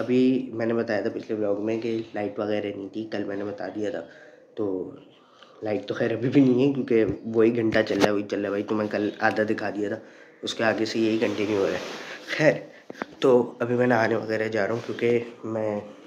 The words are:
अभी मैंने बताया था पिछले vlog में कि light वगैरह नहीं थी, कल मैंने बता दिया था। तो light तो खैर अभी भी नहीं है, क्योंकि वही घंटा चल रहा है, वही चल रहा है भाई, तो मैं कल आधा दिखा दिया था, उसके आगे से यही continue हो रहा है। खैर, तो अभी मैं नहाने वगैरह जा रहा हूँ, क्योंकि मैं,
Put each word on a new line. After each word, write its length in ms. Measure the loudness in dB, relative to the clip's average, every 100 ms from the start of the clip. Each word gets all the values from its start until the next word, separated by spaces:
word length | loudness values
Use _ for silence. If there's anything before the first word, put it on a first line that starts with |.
अभी 500 | 0 4 4 2 -2
मैंने 220 | -4 -2
बताया 300 | 0 0 -2
था 40 | -2
पिछले 280 | -6 -6 -2
vlog 240 | -2 -2
में 140 | -2 -2
कि 160 | -2 -4 -6
light 240 | -6 -6 -4
वगैरह 360 | -2 -2 -4 -6
नहीं 120 | -8
थी, 160 | -8
कल 200 | -6 -6
मैंने 200 | -6 -6
बता 240 | -8 -8 -8
दिया 220 | -6 -4
था। 100 | -6 -10 -16 -20 -20 -14 -6
तो 400 | -4 -4 -6 -12 -20 -20 _ _ -20 -10
light 220 | -4 -4 -4
तो 60 |
खैर 180 | -2 -2
अभी 160 | 0 2
भी 120 | 6
नहीं 260 | 6 6 4
है, 60 |
क्योंकि 580 | 2 2 2 2 0 -2
वही 200 | 4 4
घंटा 320 | 4 2 2
चल 140 | 2 2
रहा 100 | 2
है, 60 |
वही 100 | 2
चल 140 | -2 -2
रहा 80 |
है 60 | -2
भाई, 120 | -2
तो 120 | -2
मैं 140 | -2 0
कल 220 | 0 -2 0
आधा 220 | 2 2
दिखा 260 | 0 0 -4
दिया 200 | -4 -4
था, 100 | -6 -10 -20 -20 -12
उसके 200 | -8 -2
आगे 220 | 0 0 0
से 120 | 0
यही 200 | 2 2
continue 400 | 0 0 0 2
हो 80 | 2
रहा 80 |
है। 60 | 0 -6 -10 -12 -14 -8
खैर, 340 | 2 4 4 -2 -18 -20 -10 -10 2
तो 360 | 6 6 4 -2
अभी 120 | -2
मैं 120 | 2 4
नहाने 300 | 4 2 0
वगैरह 320 | 0 -2 0
जा 160 | 0
रहा 100 | 0
हूँ, 80 | -2
क्योंकि 640 | -6 -2 2 2 0 -8 -8
मैं, 340 | -4 -2 -4 -6 -14